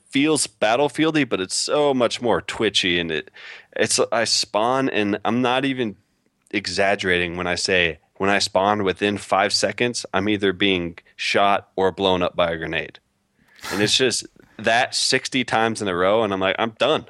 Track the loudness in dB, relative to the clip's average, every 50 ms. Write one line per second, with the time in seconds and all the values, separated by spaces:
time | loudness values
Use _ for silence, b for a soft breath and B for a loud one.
0 | _ _ -2 0 2 2 2 0 -2 -4 -4 _ 0 0 2 2 0 -2 0 0
1 | 0 0 2 0 0 0 -2 -4 -4 -4 -4 -4 -2 0 0 2 2 2 2 2
2 | 2 0 0 -2 0 0 0 0 -2 -6 -4 -2 -2 0 0 0 0 2 0 0
3 | 0 -2 -4 -6 -6 -8 B B B B B B B B -2 -2 0 0 2 0
4 | 0 0 0 0 0 0 0 -2 -2 -2 -2 0 2 2 2 0 0 0 0 0
5 | 0 0 -2 -2 -2 -2 0 0 0 2 0 0 0 -2 -2 -2 -4 -6 -6 -10
6 | _ _ _ _ _ _ _ _ _ _ -6 -4 -4 -2 -2 0 2 2 2 0
7 | 0 0 0 0 0 -2 -4 -4 -2 -2 -2 -2 0 0 2 2 2 2 0 -6
8 | _ _ _ -2 0 2 2 2 0 0 0 2 2 2 2 2 0 -2 -2 0
9 | -2 -2 -2 -4 -4 -2 0 2 2 2 0 0 0 -2 0 -2 -2 -2 -2 -6
10 | -8 -4 -4 -2 0 0 0 2 0 0 0 2 0 0 2 0 -2 -6 -8 -12
11 | b b b -8 -6 -2 2 2 4 4 2 0 -2 _ _ 0 0 0 0 0
12 | 2 2 2 2 0 -2 0 0 0 0 0 -4 -6 -6 -6 -6 -6 -8 -14 -20
13 | _ _ _ _ _ _ _ b b b b b b -8 -2 0 0 2 2 2
14 | 2 2 0 -2 -6 -10 _ -20 -20 _ _ -4 0 2 2 2 2 0 -2 -2
15 | 0 0 0 0 -2 -2 -2 -2 -2 0 2 2 2 0 0 -2 -2 -2 0 2
16 | 2 4 4 2 2 0 0 0 0 0 0 0 -2 -4 -2 0 0 0 0 -2
17 | -4